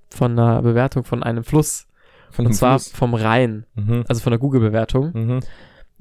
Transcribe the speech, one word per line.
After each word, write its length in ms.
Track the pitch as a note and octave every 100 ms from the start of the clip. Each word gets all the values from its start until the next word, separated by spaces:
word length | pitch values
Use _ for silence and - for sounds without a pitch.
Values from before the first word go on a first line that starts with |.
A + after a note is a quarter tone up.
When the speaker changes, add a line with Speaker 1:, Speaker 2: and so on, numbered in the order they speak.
| _
Speaker 1:
Von 220 | - B2
einer 280 | A#2 A#2 A#2
Bewertung 420 | A#2+ A#2 C3 C3+ -
von 180 | A#2+
einem 200 | A#2+ A#2
Fluss. 440 | A#2 D#3 D3+ - - _ _ _ -
Speaker 2:
Von 160 | - A#2+
Speaker 1:
Und 60 |
Speaker 2:
einem 40 | -
Speaker 1:
zwar 220 | B2+ -
Speaker 2:
Fluss. 100 | -
Speaker 1:
vom 260 | - B2 A#2
Rhein. 500 | A2 A#2 B2 G#2+ A2
Speaker 2:
Mhm. 320 | - G#2 A#2+ A2+
Speaker 1:
Also 140 | A#2
von 80 | B2
der 60 | A#2
Google-Bewertung. 720 | C#3 C3+ A2 A2 A2 C3 D3+
Speaker 2:
Mhm. 260 | C#3 A2+ B2+ - - - - - -